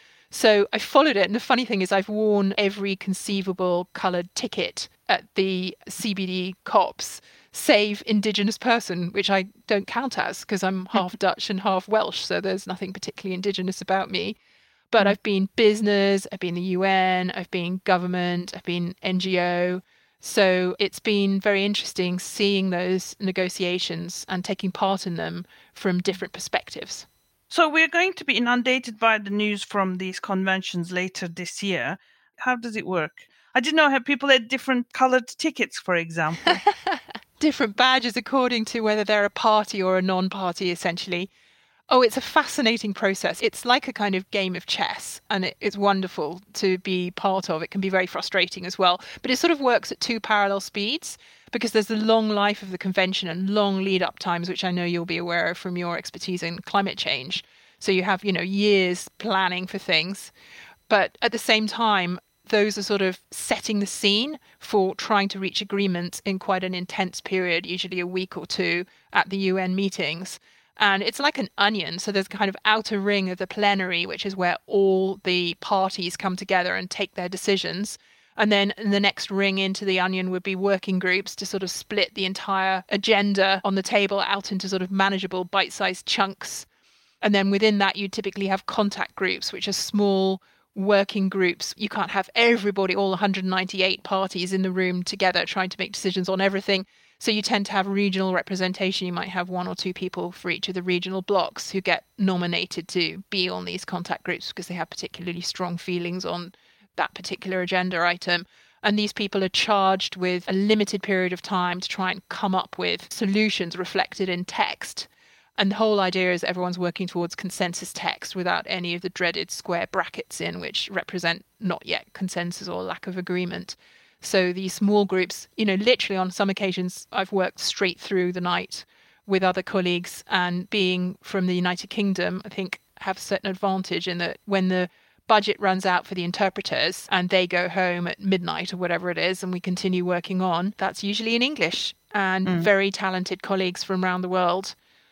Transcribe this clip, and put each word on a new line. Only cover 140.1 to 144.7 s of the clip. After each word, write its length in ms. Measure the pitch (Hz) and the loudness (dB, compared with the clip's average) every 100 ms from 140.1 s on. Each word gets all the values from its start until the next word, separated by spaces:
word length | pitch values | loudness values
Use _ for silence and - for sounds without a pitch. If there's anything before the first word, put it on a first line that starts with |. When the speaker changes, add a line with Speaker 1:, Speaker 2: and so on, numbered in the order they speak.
| 175 - 185 | -2 -2 -2
Speaker 1:
on, 320 | 185 170 190 - | 0 0 -2 -2
that's 260 | 190 - | -4 -4
usually 320 | 202 208 226 233 | -4 -2 0 0
in 60 | |
English. 500 | 262 311 165 - - - _ | 0 0 -2 -2 -6 -10 _
And 340 | 208 190 190 185 | -2 0 0 2
Speaker 2:
Mm. 140 | 175 | 2
Speaker 1:
very 300 | 175 196 196 | 4 4 2
talented 520 | - 190 185 185 - | 0 -2 -2 -4 -6
colleagues 400 | - 190 185 180 | -2 -2 -2 -4
from 200 | - 185 | -4 -2
around 180 | 185 180 | 0 -2
the 80 | 180 | 0
world 440 | 185 180 180 196 | 2 2 0 -4